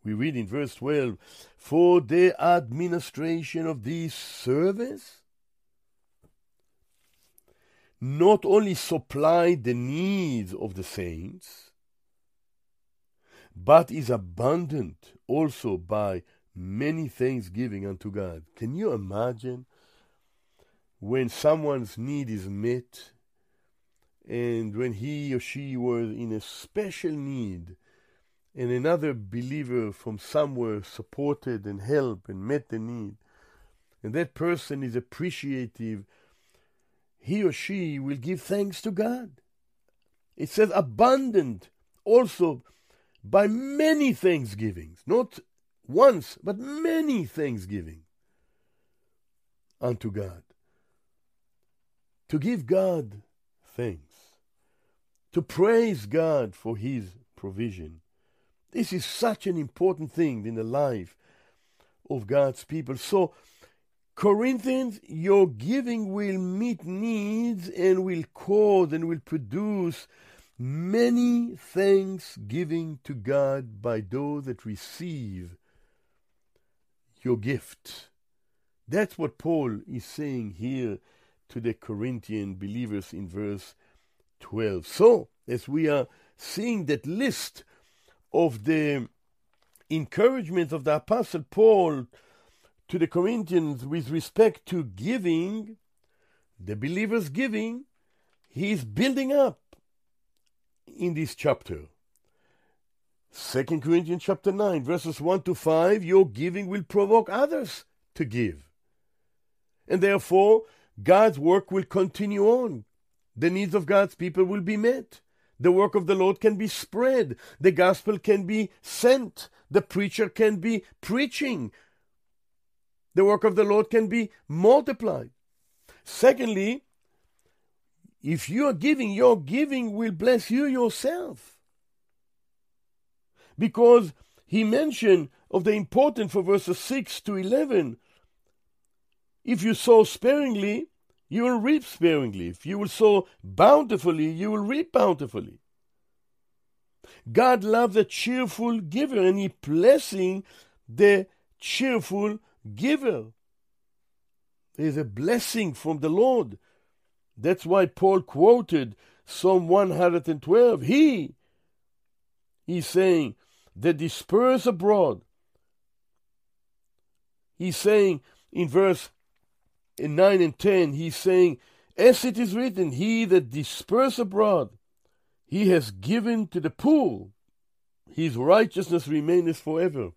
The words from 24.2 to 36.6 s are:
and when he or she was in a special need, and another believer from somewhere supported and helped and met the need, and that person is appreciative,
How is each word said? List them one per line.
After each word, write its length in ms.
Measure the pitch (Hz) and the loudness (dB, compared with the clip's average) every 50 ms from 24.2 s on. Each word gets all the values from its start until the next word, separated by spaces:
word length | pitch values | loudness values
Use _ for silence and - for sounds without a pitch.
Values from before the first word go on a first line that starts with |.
| _ - | _ -10
and 460 | - 120 120 120 117 113 113 107 101 | -6 -6 -4 -4 -4 -4 -6 -6 -6
when 160 | 110 127 127 | -6 -6 -6
he 420 | 107 98 117 143 147 147 147 143 131 | -6 -8 -8 -8 -8 -8 -6 -4 -6
or 60 | 123 | -6
she 360 | - - - 139 143 139 131 | -6 -8 -12 -12 -10 -8 -8
was 320 | 123 120 123 120 117 117 110 | -4 -2 -2 -2 -2 -4 -6
in 220 | 107 117 117 113 | -8 -8 -8 -6
a 100 | 107 104 | -8 -8
special 680 | - - - - - - _ 208 208 196 - - - 170 | -8 -12 -18 -20 -20 -8 _ -6 -6 -6 -8 -6 -6 -6
need, 640 | 156 147 139 139 135 127 117 101 92 87 85 87 87 _ _ _ _ _ _ _ _ _ _ _ _ _ _ _ _ | -6 -6 -8 -8 -8 -8 -8 -8 -8 -12 -14 -18 -20 _ _ _ _ _ _ _ _ _ _ _ _ _ _ _ _
and 160 | - 123 120 | -6 -4 -4
another 420 | 123 123 127 156 175 165 151 151 | -2 -2 0 0 0 0 0 -4
believer 800 | 131 113 104 95 104 120 123 127 143 151 143 123 123 123 113 104 | -6 -6 -10 -10 -8 -8 -8 -6 -8 -8 -8 -4 -4 -4 -4 -4
from 260 | 101 - - 120 107 101 | -8 -10 -12 -12 -12 -12
somewhere 680 | - - - 151 151 143 135 123 120 113 107 104 98 | -14 -4 -2 -2 -2 -2 -4 -6 -4 -4 -4 -6 -8
supported 840 | - - - 110 _ - - 143 143 143 143 - 131 120 107 98 | -12 -16 -18 -18 _ -8 -6 -4 -4 -4 -4 -6 -8 -8 -6 -8
and 160 | 104 101 98 | -10 -10 -10
helped 460 | 98 117 147 147 135 123 107 92 _ - | -4 -2 0 0 0 -2 -6 -8 _ -14
and 180 | 98 95 95 | -12 -10 -6
met 220 | 117 143 147 - _ | -4 -6 -6 -6 _
the 100 | 113 113 | -10 -8
need, 380 | 110 117 120 117 107 98 104 _ _ _ _ _ _ _ _ _ _ _ _ _ _ _ _ _ - | -8 -8 -10 -10 -12 -12 -14 _ _ _ _ _ _ _ _ _ _ _ _ _ _ _ _ _ -12
and 100 | 107 113 | -6 -4
that 200 | 160 170 - _ | -4 -6 -6 _
person 500 | - 160 170 175 151 - - 147 139 135 | -6 -4 -4 -4 -4 -6 -10 -8 -8 -8
is 100 | 123 113 | -6 -6
appreciative, 1080 | 123 123 _ - - 165 180 135 - - 143 135 131 123 113 _ - 113 110 110 101 101 _ _ _ _ _ _ _ _ _ _ _ | -6 -8 _ -12 -8 -8 -8 -6 -8 -8 -6 -6 -6 -8 -10 _ -10 -8 -8 -8 -10 -12 _ _ _ _ _ _ _ _ _ _ _